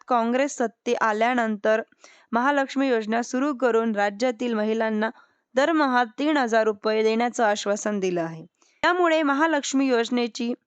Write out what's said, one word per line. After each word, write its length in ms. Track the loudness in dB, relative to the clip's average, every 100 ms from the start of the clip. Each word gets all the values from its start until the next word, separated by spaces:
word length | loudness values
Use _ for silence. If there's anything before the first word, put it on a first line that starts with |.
| -2
काँग्रेस 480 | 0 2 0 0 -2
सत्ते 360 | -4 -4 -4
आल्यानंतर 880 | 0 0 2 0 0 -2 -2 0 0 -2 _ -20 -20 _
महालक्ष्मी 560 | 0 2 0 0 0 0
योजना 340 | 0 0 -4
सुरू 320 | -2 -2 -2
करून 420 | 0 0 2 0 0
राज्यातील 580 | -2 0 -2 -2 -2
महिलांना 560 | -2 -2 -2 -2 -2 -2 -6 _ _ _ 0
दरमहा 480 | 2 2 2 2 0 -2
तीन 180 | 0 0
हजार 260 | 2 2
रुपये 400 | 2 0 -2 0
देण्याचं 400 | 2 2 0 0
आश्वासन 560 | 0 0 -2 -2 -2 -2
दिलं 220 | -2 -2
आहे. 240 | -4 -8 -16 _ _ _
त्यामुळे 380 | 0 2 2 2
महालक्ष्मी 640 | 2 2 0 0 -2 0 2
योजनेची 680 | 0 0 -2 -2 -4 -6 -6